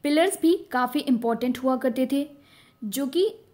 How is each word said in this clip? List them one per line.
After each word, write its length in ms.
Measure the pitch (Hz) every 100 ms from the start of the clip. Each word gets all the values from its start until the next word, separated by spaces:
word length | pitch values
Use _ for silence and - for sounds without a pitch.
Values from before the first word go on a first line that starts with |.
पिलर्स 380 | 294 302 359 381
भी 240 | 320 370 -
काफ़ी 280 | 254 247 294
इंपॉर्टेंट 580 | 285 240 233 226 247 254
हुआ 180 | 262 254
करते 320 | 262 240 254
थे, 160 | 277 294 - _ - _ _
जो 240 | 214 247 269
कि 280 | 330 415 - _